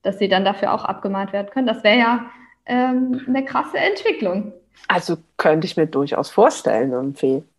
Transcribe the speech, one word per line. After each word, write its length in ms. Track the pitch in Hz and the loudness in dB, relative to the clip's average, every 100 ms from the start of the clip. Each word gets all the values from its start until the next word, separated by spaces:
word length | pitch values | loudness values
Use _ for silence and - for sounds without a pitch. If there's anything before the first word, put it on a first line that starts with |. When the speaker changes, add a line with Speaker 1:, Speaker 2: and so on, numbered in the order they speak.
| 190 | -6
Speaker 1:
dass 140 | 196 | -2
sie 100 | 196 | 0
dann 160 | 185 190 | 2 2
dafür 280 | 202 202 | 0 -2
auch 120 | 214 - | -2 -4
abgemahnt 480 | 196 202 196 196 | -6 -6 -6 -4
werden 160 | 202 202 | -6 -6
können. 160 | 262 247 | -2 -2
Das 160 | 233 | 2
wäre 140 | 214 240 | 4 4
ja, 260 | 233 240 240 - - _ - | 4 0 -4 -18 -20 _ -4
ähm, 560 | 247 254 254 254 247 - | 0 0 0 0 -4 -2
eine 180 | 262 269 | -2 -2
krasse 320 | 254 - - | -4 -2 0
Entwicklung. 760 | - 403 440 349 190 190 208 - _ _ - | 0 0 -2 0 -2 -2 -6 -14 _ _ -2
Speaker 2:
Also 300 | 175 - 160 _ - | -2 0 -6 _ 0
könnte 280 | 165 156 170 | 2 4 0
ich 100 | - | 0
mir 100 | 156 | 0
durchaus 420 | 139 143 - - | 0 -2 -2 -2
vorstellen 640 | - 254 - - 110 135 | 4 4 4 0 0 0
irgendwie. 520 | 127 135 139 135 135 - | -2 -4 -2 0 0 -4